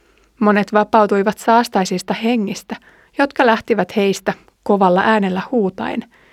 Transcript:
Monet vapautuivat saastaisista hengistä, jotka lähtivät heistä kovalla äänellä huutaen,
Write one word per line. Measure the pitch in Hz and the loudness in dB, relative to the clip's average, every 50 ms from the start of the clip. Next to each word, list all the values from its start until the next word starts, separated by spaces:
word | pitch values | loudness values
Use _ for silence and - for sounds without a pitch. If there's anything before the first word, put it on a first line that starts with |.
| _ _ _ _ _ _ _ - | _ _ _ _ _ _ _ -2
Monet | 220 208 202 208 202 - 214 | 0 2 2 2 0 0 0
vapautuivat | 214 214 - - 220 208 196 208 202 196 214 185 - | 0 0 2 2 2 4 4 2 0 0 0 -4 -2
saastaisista | - - 226 233 233 - - 202 185 - 196 180 - - 196 | 0 2 2 2 2 0 -2 -2 -2 -2 -4 -6 -6 -6 -6
hengistä, | 208 220 226 254 233 202 202 180 - - - - - _ _ _ _ _ _ _ - | -4 -2 -2 -2 -2 -2 -4 -8 -10 -12 -14 -16 -16 _ _ _ _ _ _ _ -2
jotka | 285 285 - - 269 | -2 -2 0 0 2
lähtivät | 233 220 220 - - 233 202 180 - - | 2 2 0 0 -2 -2 -2 -2 -2 -2
heistä | 214 196 196 185 - - - 180 - _ _ _ _ - | -2 0 0 -2 -2 -4 -6 -6 -6 _ _ _ _ -2
kovalla | - 208 196 202 180 180 185 | 0 2 2 4 4 4 2
äänellä | 208 226 220 214 196 185 185 190 - - | 2 2 2 2 0 -2 -4 -4 -6 -4
huutaen, | - 240 202 185 185 - - - - 233 - - _ _ _ _ | -2 -2 -2 -2 -4 -6 -8 -8 -8 -8 -10 -12 _ _ _ _